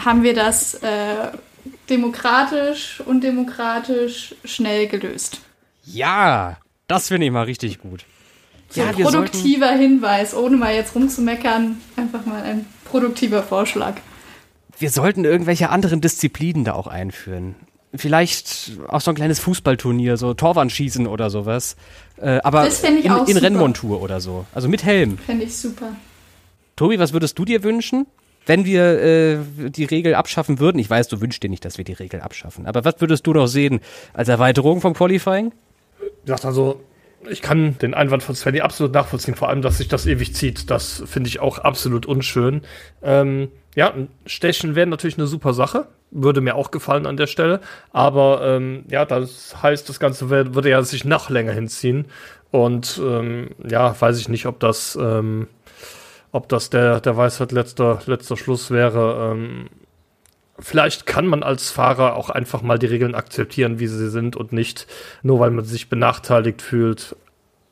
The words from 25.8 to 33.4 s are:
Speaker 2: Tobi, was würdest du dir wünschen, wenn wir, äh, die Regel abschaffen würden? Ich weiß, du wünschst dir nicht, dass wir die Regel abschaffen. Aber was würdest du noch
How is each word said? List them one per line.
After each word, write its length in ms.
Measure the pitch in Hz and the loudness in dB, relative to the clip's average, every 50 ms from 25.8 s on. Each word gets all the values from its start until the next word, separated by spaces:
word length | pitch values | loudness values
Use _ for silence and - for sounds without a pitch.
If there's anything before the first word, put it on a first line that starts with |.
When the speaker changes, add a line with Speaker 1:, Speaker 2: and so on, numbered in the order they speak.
| 254 220 208 - - - _ _ _ _ _ _ _ _ _ _ _ _ - | -12 -12 -12 -14 -18 -20 _ _ _ _ _ _ _ _ _ _ _ _ -4
Speaker 2:
Tobi, 200 | - 151 196 226 | 0 2 2 4
was 140 | 190 175 160 | 4 2 2
würdest 260 | 147 165 160 147 - | 2 0 -2 -2 -2
du 60 | - 185 | -2 -2
dir 200 | 202 233 214 196 | 0 0 0 2
wünschen, 440 | 214 226 233 226 - - 262 277 - _ _ _ _ _ _ - | 0 0 0 -2 -2 -2 -2 -2 -2 _ _ _ _ _ _ 0
wenn 180 | - 165 185 196 | 2 4 4 4
wir, 380 | 180 190 175 175 175 170 135 | 4 4 6 6 6 6 6
äh, 360 | - 160 160 160 160 160 151 151 147 147 143 147 143 131 | 6 6 6 6 6 4 2 0 -4 -8 -10 -10 -8 -8
die 140 | 143 156 151 | -4 -4 -2
Regel 320 | 139 156 160 170 165 151 | 0 0 2 2 2 2
abschaffen 440 | - 135 - - 170 151 - 143 127 | 2 0 0 -2 -4 0 0 0 2
würden? 200 | 147 175 180 151 | 4 2 4 2
Ich 100 | 107 104 | 0 2
weiß, 200 | 113 117 - - | 2 2 2 0
du 100 | - 101 | -2 -4
wünschst 240 | 110 120 117 - - | -4 -4 -6 -4 -6
dir 60 | 98 | -6
nicht, 160 | 95 - - | -6 -6 -8
dass 120 | 92 - | -12 -10
wir 60 | - 90 | -10 -10
die 80 | 95 | -12
Regel 300 | 92 - 95 92 - 85 | -10 -12 -12 -12 -12 -12
abschaffen. 440 | - - - - - - - - - | -12 -12 -16 -16 -18 -16 -16 -12 -8
Aber 200 | - 110 123 117 | -4 -2 0 2
was 160 | 165 160 - | 2 2 2
würdest 260 | 170 156 160 143 - | 2 2 2 2 2
du 60 | 165 156 | 2 4
noch 140 | 156 | 4